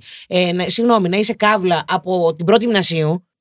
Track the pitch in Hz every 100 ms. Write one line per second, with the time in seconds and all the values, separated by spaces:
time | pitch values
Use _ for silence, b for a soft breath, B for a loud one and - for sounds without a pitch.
0 | B B B 180 180 175 175 - 240 226
1 | 180 196 220 226 208 214 180 160 - 185
2 | 185 185 165 160 170 220 240 202 - 165
3 | 151 180 - _